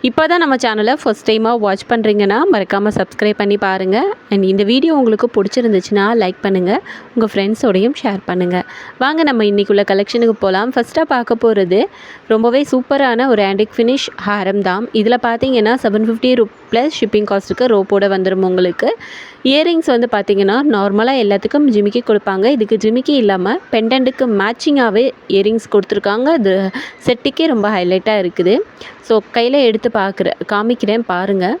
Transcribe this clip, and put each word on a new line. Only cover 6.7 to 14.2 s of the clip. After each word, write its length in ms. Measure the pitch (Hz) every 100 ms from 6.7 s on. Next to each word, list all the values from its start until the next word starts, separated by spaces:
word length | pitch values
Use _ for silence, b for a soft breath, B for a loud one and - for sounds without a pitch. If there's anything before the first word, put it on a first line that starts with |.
| 285 B B B
உங்க 140 | 247 220
ஃப்ரெண்ட்ஸோடையும் 600 | 202 196 220 240 185 226 285
ஷேர் 160 | 240 196
பண்ணுங்க. 380 | - 180 180 180 - B B -
வாங்க, 240 | 262 320
நம்ம 200 | 311 240
இன்னைக்குள்ள 400 | 208 202 202 202 202
கலெக்ஷனுக்கு 380 | 196 202 233 233
போலாம். 420 | 220 196 190 240
ஃபர்ஸ்ட்டாக 280 | 254 233 320
பார்க்க 520 | 320 262 233 233 233
போறது 320 | 208 185 190 349 B B B -
ரொம்பவே 380 | 220 233 262 285
சூப்பரான 560 | 254 - 277 262 226 262
ஒரு 160 | 220
ஆன்டிக் 320 | 196 196 214 -
ஃபினிஷ் 300 | 233 269 - -